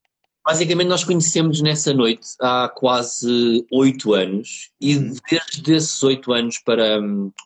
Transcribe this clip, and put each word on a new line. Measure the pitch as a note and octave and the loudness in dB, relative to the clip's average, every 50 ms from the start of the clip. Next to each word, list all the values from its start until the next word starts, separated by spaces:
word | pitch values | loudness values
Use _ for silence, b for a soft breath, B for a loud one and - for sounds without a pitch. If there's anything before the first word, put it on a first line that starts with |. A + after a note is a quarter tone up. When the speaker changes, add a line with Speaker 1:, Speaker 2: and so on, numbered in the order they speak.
| _ _ _ _ _ _ _ _ _ | _ _ _ _ _ _ _ _ _
Speaker 1:
basicamente | D#3 D#3+ E3 F3 D#3+ F3+ E3+ F#3 F3+ | -2 0 0 0 0 0 0 2 0
nós | F#3 E3 - | 0 0 0
conhecemos | - F3+ E3+ D3+ - - E3 D#3+ D#3+ D3+ D#3 D3+ | 0 0 0 2 0 2 2 2 2 0 0 0
nessa | D3+ D3+ D3+ - D3+ C#3 | 0 0 0 0 0 2
noite | C3 A#2+ A2+ A#2 - - - - - | 2 2 2 0 -2 -6 -16 -10 -4
há | B2+ B2+ B2 B2 B2 A#2+ | -2 0 0 0 -2 -2
quase | - - C3 B2+ B2 B2 A#2 A#2+ - - - A#2+ B2 A#2+ A#2+ A#2 A2+ A#2+ A#2+ - B2 | -4 -2 0 0 0 0 -2 -4 -8 -6 -2 0 0 2 2 2 2 0 0 0 0
oito | C3 C3+ C3+ C3 C3+ - G#2+ G#2 | 2 4 4 2 0 0 2 2
anos | F#2+ F#2 F#2 F#2+ G2+ A#2+ - - - - - _ _ | 2 2 0 -2 -6 -6 -8 -14 -16 -18 -20 _ _
e | C#3 C#3 D3 | 0 0 2
Speaker 2:
Uhum. | C#3+ C3+ - B2+ - - - | 2 0 -2 -6 -10 -4 -2
Speaker 1:
desde | E3 E3 - - - C#3 B2+ C#3+ D#3+ | -2 -2 -2 -6 -12 -8 0 2 2
esses | D#3+ D#3 - - - - | 2 2 -2 -4 0 2
oito | C3+ C3+ C3 - B2 B2 | 2 2 0 -2 -2 -2
anos | A#2+ A#2+ A#2 - - | 0 0 -2 -6 -6
para, | - - A#2 A2+ A2+ G#2+ G#2+ G#2+ G#2 G#2 G2+ G2+ G2 G2 - - - | -2 0 2 2 2 2 2 0 0 -2 -2 -4 -4 -6 -8 -14 -20